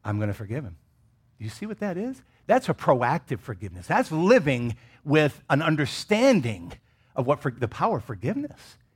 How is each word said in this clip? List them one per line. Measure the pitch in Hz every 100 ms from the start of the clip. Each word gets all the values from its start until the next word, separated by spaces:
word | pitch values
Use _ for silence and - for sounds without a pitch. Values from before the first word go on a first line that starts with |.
I'm | - 104
gonna | 104
forgive | 98 101 127
him. | 113 82 _ _ _ _ _ _
Do |
you | 110
see | - 214
what | 208
that | 208 175
is? | 233 262 _ _ -
That's | 254 -
a |
proactive | - - 131 120 - - 117
forgiveness. | - 95 98 90 90
That's | 190 262
living | 156 180 247 151 123 120 113 - _
with | 147 156 151 - -
an | 143
understanding | 160 156 139 - - 214 269 214 120 95 87 - _ _ _
of | - 127
what | 143
for, | 143
the | 113 120
power | - 196 165
of |
forgiveness. | - 98 175 277 294 - - - _